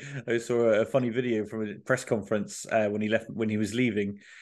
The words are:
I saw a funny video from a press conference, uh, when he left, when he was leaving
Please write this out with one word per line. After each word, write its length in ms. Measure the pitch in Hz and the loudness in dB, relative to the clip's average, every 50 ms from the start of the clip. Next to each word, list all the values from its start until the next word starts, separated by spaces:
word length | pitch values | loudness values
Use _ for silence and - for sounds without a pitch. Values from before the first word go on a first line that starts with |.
| - - 139 139 - | -8 -12 -10 -10 -4
I 100 | - 120 | -2 -2
saw 240 | 117 113 - 123 120 117 | -2 0 0 2 4 4
a 200 | 113 110 104 113 | 6 6 4 4
funny 240 | 110 - 139 123 120 | 4 2 2 2 2
video 380 | 110 123 127 123 113 107 104 | -2 -2 0 0 0 0 -2
from 200 | 104 113 113 110 | -4 -4 -6 -6
a 80 | 104 104 | -6 -8
press 280 | - - - 131 123 - | -8 -2 0 0 0 2
conference, 640 | - 131 110 98 - 110 107 101 - - - - - | 0 -2 -2 0 0 -2 -2 -2 -4 -8 -12 -8 0
uh, 180 | - 113 107 104 | 0 2 2 2
when 120 | 104 107 | 0 0
he 80 | 107 107 | 0 2
left, 220 | 110 110 - - | 0 0 0 -2
when 180 | - 101 113 110 | -4 -2 -2 0
he 80 | 107 | 0
was 160 | 107 110 98 104 | 0 0 0 0
leaving 460 | 120 127 120 104 104 101 101 101 101 - - - - | 0 0 2 2 0 0 -2 -4 -8 -14 -20 -20 -20